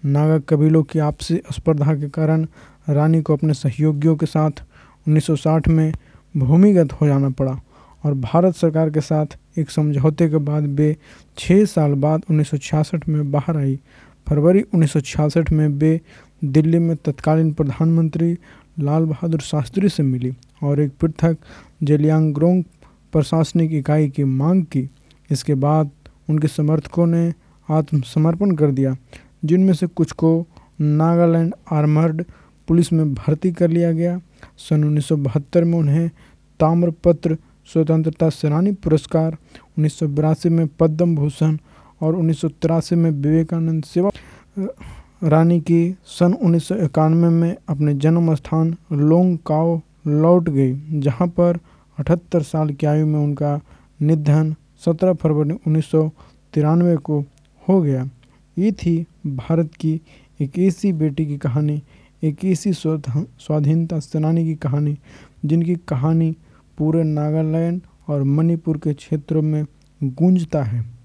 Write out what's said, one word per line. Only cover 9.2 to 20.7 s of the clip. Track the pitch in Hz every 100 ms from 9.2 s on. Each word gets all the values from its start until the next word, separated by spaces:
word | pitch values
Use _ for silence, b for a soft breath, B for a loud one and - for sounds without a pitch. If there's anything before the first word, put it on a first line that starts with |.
| 151 - _ -
एक | 151
समझौते | - 151 143 139 151 165
के | 156
बाद | 143 151
वे | 147 139 151 156 B B B -
छः | - 185 208
साल | - 147
बाद | 143 147 156 -
उन्नीस | 156 151
सौ | 147
छियासठ | - 156 156 170 143
में | 151 147
बाहर | 143 139 156
आई। | 139 135 b b b b -
फरवरी | 147 156 190
उन्नीस | - 180 156
सौ | 156
छियासठ | 139 - 151 170 156
में | 156 151
वे | 143 156 160 B B B _
दिल्ली | 147 135 156 165
में | 170 160
तत्कालीन | - 143 - 160 160
प्रधानमंत्री | 151 147 120 160 165 160 160 170 170 B B B -
लाल | 143 151 160
बहादुर | 151 170 160
शास्त्री | - 151 135 190 196
से | -
मिली | 143 127 127 127 _ _
और | 143